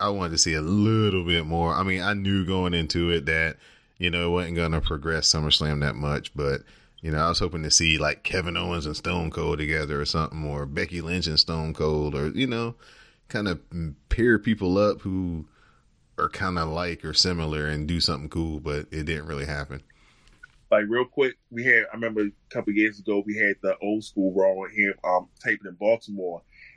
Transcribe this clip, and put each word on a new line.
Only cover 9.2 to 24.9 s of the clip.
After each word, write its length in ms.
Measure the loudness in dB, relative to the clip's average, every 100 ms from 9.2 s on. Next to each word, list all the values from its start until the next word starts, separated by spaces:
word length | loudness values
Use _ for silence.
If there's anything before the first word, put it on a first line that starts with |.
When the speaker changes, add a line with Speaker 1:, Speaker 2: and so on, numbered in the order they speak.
| -2
Speaker 1:
Cold 280 | -2 -2 -2
together 420 | -2 -2 -2 -2
or 60 | -2
something, 380 | 0 -2 -2
or 220 | -6 -4 -6
Becky 360 | -4 -4 -4
Lynch 240 | -4 -2 0
and 120 | 2
Stone 360 | 2 0 -2
Cold, 400 | 0 0 2 0
or, 140 | -2 -2
you 180 | -2 -2
know, 280 | -2 -4 -8 -18 -20 -20 _ -8
kinda 300 | -4 -2 -2 -6 -6 -6 -6 -2
pair 300 | 2 6 4
people 400 | 4 0 2 4
up 240 | 4 2
who 440 | -2 -2 -2 -4 -8 _ _ _ _ _ _ -4
are 100 | -4
kinda 360 | -2 -2 -2
like 400 | -2 -2 -4 -4
or 100 | -4
similar 520 | 2 2 2 0 0 -2
and 200 | -2 -2
do 140 | 0
something 300 | 0 -2 -4
cool, 300 | -4 -4 -4
but 260 | -4 -6 -6
it 140 | -6
didn't 220 | -4 -6 -6
really 200 | -6 -6
happen. 360 | -6 -8 -12 -16 _ _ _ _ _ -20 _ 0
Speaker 2:
Like, 160 | 2 2
real 160 | -2
quick, 320 | -2 0 -2 -2 _
we 140 | -4 4
had, 180 | 4 2
I 40 | -2
remember 260 | -4 -2
a 80 | -2 -4 -10
couple 220 | -6 -2
of 80 | 2
years 200 | 2 0
ago, 240 | -2 0 0
we 100 | 0
had 200 | 0 0
the 160 | -2 -2
old 220 | -2 -4
school 280 | -4 0 0
Raw 320 | 4 2 2 -2
here, 200 | 0 0